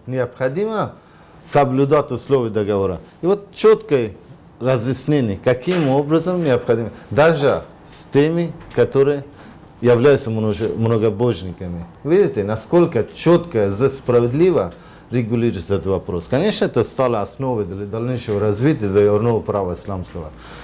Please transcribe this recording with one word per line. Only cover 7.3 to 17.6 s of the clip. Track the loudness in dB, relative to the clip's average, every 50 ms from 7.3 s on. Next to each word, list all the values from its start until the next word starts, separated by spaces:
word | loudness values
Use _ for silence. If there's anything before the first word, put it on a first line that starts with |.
| 4 2 2 2 0 0 -4 -8 -18 -20 -20 -20 -18
с | -18 -8
теми, | -2 2 2 2 2 2 -2 -4 -4 -8 -12 -18 -4 0
которые | 0 0 2 2 2 2 2 0 -2 -6 -12 -18 -20 -20 -20 -20 -20 -20 -20 -8 -2
являются | 2 4 4 6 6 6 4 4 2 -2
множе-, | -2 -2 0 0 0 -2 -2 -4 -2
многобожниками. | 0 0 0 2 2 2 0 0 2 0 0 0 -2 -6 -10 -12 -10 -10 -10 -8 -10 -12 -14 -16 -10 -2
Видите, | 2 2 4 4 2 0 -2
насколько | -2 -2 -4 -6 -4 0 2 2 2 2 2 -2 -4 -4 -6
чётко, | -2 2 4 4 4 2 0 -2 0 0 0
здесь | 0 0 0 0 -2
справедливо | -2 -2 2 2 2 2 2 2 2 2 4 4 2 0 -2 -6 -14 -20 -20 -20 -20 -10 -6
регулируется | -4 -4 -2 -2 -2 0 0 0 -2 -4 -4 -4 -4
этот | -2 -2 -2
вопрос. | -2 -2 -4 -6 -8 -8 -4 -2
Конечно, | -2 0 0 0 0 0 -2
это | -2 0 0 -2
стало | -2 -2 -2 0 0 0 -2
основой | -4 -6 -8 -8 -6 -4 -4 -4